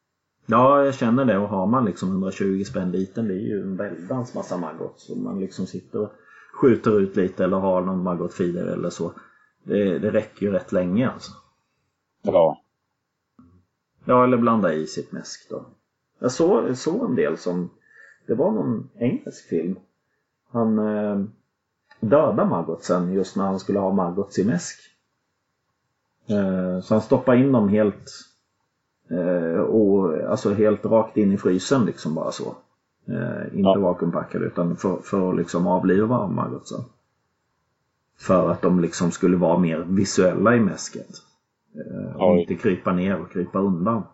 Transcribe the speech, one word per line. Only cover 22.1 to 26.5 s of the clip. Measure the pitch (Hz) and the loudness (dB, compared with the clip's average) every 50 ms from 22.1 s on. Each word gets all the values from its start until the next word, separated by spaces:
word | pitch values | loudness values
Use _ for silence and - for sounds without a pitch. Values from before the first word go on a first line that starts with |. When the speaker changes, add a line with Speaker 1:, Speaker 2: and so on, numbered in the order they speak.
| 120 147 156 127 101 131 196 | 4 4 4 4 2 2 0
Speaker 1:
maggotsen | 208 120 85 85 - 82 - - - 90 90 90 87 92 | 0 0 -2 -2 -4 -6 -6 -2 -2 0 0 0 0 0
just | 98 92 - - | 0 -2 -2 -2
när | 101 98 | -2 -2
han | 95 95 95 | -2 -2 -4
skulle | - - 101 101 | -4 -2 -2 0
ha | 98 95 98 | 0 0 0
maggots | 98 92 87 87 - - - - - | 0 0 0 -2 -4 -6 -4 -2 -2
i | 92 | 0
mäsk. | 107 156 175 - - - - - - _ _ _ _ _ _ _ _ _ _ _ _ _ _ _ _ _ _ _ _ _ _ _ _ _ _ _ | 0 0 -2 -4 -6 -14 -16 -20 -20 _ _ _ _ _ _ _ _ _ _ _ _ _ _ _ _ _ _ _ _ _ _ _ _ _ _ _
Eh, | - 104 101 98 95 | -4 -2 -2 0 0